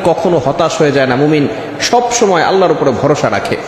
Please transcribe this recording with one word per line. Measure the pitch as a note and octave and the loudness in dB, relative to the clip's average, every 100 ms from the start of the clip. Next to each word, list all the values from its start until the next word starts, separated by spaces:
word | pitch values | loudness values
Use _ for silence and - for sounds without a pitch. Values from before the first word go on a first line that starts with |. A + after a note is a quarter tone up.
কখনো | F3+ D#3 F#3 D#3+ | 0 0 0 0
হতাশ | C3 C#3 D#3+ - | 0 0 -2 0
হয়ে | D3 | 0
যায় | C#3 B2+ | 2 0
না। | B2+ | 2
মুমিন | D3+ D3+ C#3 - - - | 2 2 0 -4 -10 -8
সব | - A#3+ - | 0 0 0
সময় | - G3+ E3+ | 0 2 2
আল্লাহর | C#3+ F#3+ F3 | 2 2 2
উপরে | D3 C3+ | 2 0
ভরসা | A2+ C#3+ C#3+ A#2+ | 0 0 0 0
রাখে। | G2+ - - | -2 -4 -6